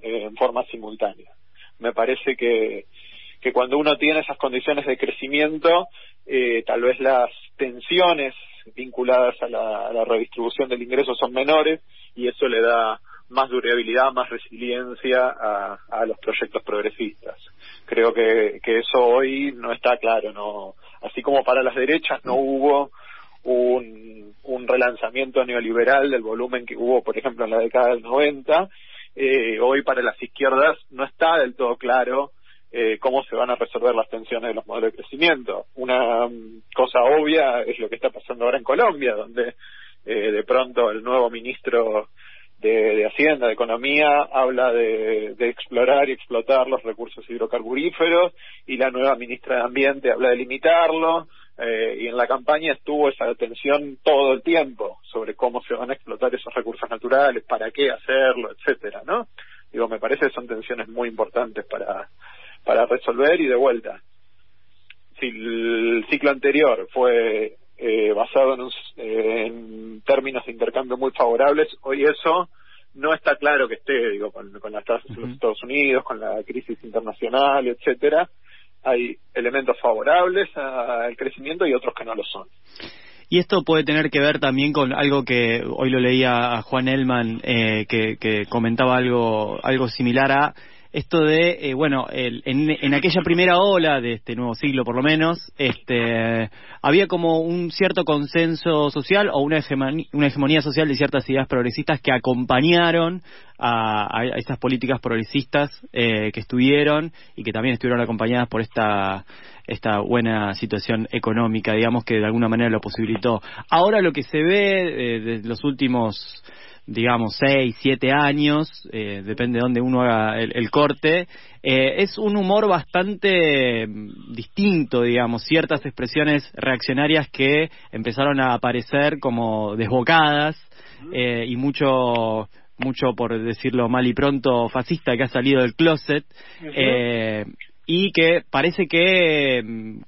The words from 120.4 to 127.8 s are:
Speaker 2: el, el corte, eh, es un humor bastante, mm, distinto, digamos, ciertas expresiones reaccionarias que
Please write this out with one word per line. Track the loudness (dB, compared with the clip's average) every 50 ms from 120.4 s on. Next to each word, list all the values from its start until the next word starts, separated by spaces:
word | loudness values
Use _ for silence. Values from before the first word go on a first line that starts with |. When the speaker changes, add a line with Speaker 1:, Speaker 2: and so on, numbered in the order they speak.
Speaker 2:
el, | -4 -4 -2
el | -4 -4 0
corte, | 2 2 2 2 0 0 0 2 2 2 0 -4 -12 -20 -20 -20 -18 -8 -2
eh, | 0 2 2 2 2 2 0
es | -2 -2 -2 -2
un | -2 0 0
humor | 0 2 2 2 2 4
bastante, | 4 2 2 0 -2 -2 -2 0 0 -2 -2 0 2 4 4 4 4 4 4 2 2 0 -2 -4
mm, | -6 -8 -10 -12 -12 -14 -16 -16 -14 -12
distinto, | -12 -12 -10 -2 0 2 4 4 2 0 2 2 2 2
digamos, | 4 2 2 2 0 -2 -4 -2
ciertas | 0 2 2 2 2 -2 -4 -4
expresiones | -6 -8 -6 -8 -4 0 0 2 2 2 0 0 -4 -10
reaccionarias | -6 -2 -2 -2 -2 -2 -2 0 0 2 4 2 2 2 -2
que | -2 0 2 2 4 2 2 0 -4 -14